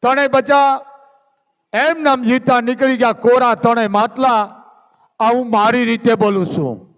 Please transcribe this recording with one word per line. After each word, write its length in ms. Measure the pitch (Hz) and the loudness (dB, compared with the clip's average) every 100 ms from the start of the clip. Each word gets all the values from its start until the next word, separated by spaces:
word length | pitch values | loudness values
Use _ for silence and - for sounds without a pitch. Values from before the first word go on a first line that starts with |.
ત્રણેય 260 | 240 269 277 | 0 0 2
બચ્ચા 580 | 269 254 285 277 269 - - _ _ _ _ _ _ _ | 0 2 2 2 0 -6 -20 _ _ _ _ _ _ _
એમ 300 | 208 285 330 | -2 -2 0
નામ 180 | 302 269 | 0 0
જીતા 400 | 233 254 254 247 | 0 -2 0 0
નીકળી 360 | 233 254 269 254 | 0 -2 -2 0
ગયા, 140 | 233 | -2
કોરા 440 | 220 240 247 247 226 | 0 2 2 2 0
ત્રણેય 320 | 233 233 220 | 0 0 0
માટલા. 800 | 202 226 240 262 233 202 - - _ _ _ _ _ | 0 -2 -2 0 0 -4 -10 -20 _ _ _ _ _
આ 120 | 220 | -2
હું 200 | 247 247 | -2 -2
મારી 340 | 220 208 233 240 | 0 2 0 0
રીતે 300 | 226 233 220 | 0 0 2
બોલું 300 | 208 196 170 | 0 0 -2
છું. 500 | - 143 110 - | -4 -6 -8 -16